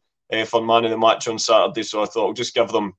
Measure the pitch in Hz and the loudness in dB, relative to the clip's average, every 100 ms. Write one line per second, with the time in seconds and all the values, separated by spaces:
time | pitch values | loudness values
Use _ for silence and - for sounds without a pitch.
0 | _ _ _ 113 113 117 113 117 113 113 | _ _ _ -6 -2 -2 2 2 2 2
1 | 113 - 120 110 - 110 95 104 104 107 | 2 2 -2 -4 2 4 2 -2 -6 -4
2 | 101 117 104 107 117 123 113 110 101 | -4 -2 -2 -2 -4 -2 0 -2 -4